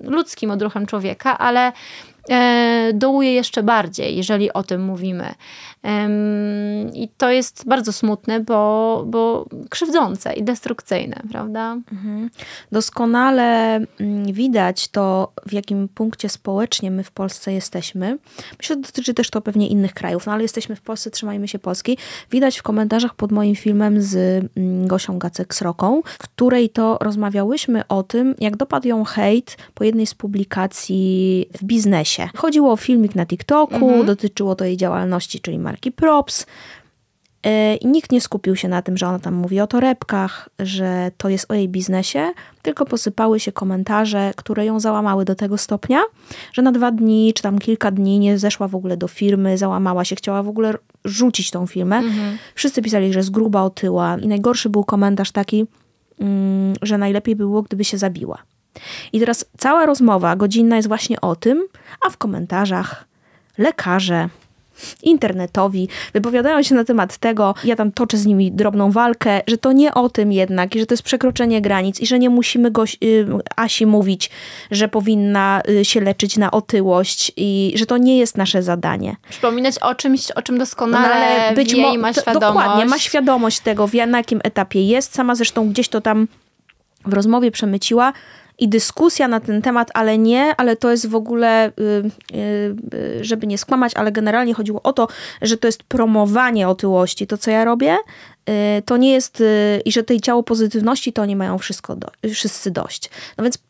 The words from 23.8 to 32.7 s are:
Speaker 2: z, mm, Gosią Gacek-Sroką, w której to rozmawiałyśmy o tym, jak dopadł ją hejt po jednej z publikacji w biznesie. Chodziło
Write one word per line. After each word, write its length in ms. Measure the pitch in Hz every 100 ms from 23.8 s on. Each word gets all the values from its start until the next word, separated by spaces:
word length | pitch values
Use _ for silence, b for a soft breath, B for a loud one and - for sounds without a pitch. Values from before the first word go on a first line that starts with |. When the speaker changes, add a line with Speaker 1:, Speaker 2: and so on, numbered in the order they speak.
| 214 208
Speaker 2:
z, 140 | 196 185 185 185 185 196
mm, 300 | 185 185 185
Gosią 320 | 185 - 180
Gacek-Sroką, 840 | 175 - 185 - 180 170 185 285 -
w 120 | -
której 520 | - - 247 247 226
to 280 | - 220 226
rozmawiałyśmy 840 | 214 208 208 202 202 302 - 226 -
o 160 | 196
tym, 320 | 190 240 262 262
jak 180 | 214 208
dopadł 300 | 269 277 254
ją 160 | 226
hejt 540 | 214 214 202 226 - - B
po 100 | -
jednej 220 | 214 226 220
z 60 |
publikacji 1300 | - 202 202 196 196 185 - - 190 190 185 185 185 185
w 100 | -
biznesie. 680 | 196 233 208 170 151 - 180 -
Chodziło 360 | 320 302 277